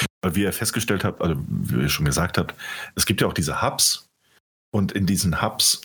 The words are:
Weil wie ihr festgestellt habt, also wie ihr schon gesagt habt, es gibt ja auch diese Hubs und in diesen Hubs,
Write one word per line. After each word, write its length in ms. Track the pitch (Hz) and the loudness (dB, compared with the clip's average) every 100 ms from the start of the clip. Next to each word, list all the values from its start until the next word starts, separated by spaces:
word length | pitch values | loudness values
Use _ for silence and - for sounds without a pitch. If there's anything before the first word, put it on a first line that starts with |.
| - _ | -4 _
Weil 140 | 92 85 | -2 0
wie 60 | |
ihr 80 | 98 | 0
festgestellt 540 | - 110 117 110 98 101 | 0 -2 -2 0 0 -2
habt, 160 | - | 0
also 140 | 85 69 - | -2 -2 -2
wie 320 | - 53 60 | -4 -2 0
ihr 60 | 71 | 0
schon 160 | - 73 | 0 0
gesagt 320 | 73 85 - | 2 0 0
habt, 160 | 82 - - - - - | -2 -6 -12 -12 -4 0
es 100 | - | 2
gibt 160 | 98 | 2
ja 60 | 101 | 2
auch 60 | |
diese 280 | - 78 - | 2 0 0
Hubs 480 | 123 - - - - _ _ _ _ _ _ | -2 2 0 0 -8 _ _ _ _ _ _
und 200 | 104 95 | 0 2
in 140 | 104 92 | 2 2
diesen 360 | 92 95 76 | 2 2 2
Hubs, 380 | 110 - - - | 0 0 0 0